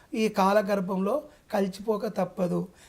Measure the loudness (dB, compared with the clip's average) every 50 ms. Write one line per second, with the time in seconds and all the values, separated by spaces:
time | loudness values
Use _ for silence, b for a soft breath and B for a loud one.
0 | b b -2 0 0 0 2 2 2 4 4 4 4 2 0 0 0 -2 -2 -2
1 | 0 0 0 -2 -4 b b b b b -2 0 0 0 -4 -6 -2 -2 -2 0
2 | -2 -4 -2 -2 -2 -2 -2 -2 -2 0 0 -2 -4 -6 b b b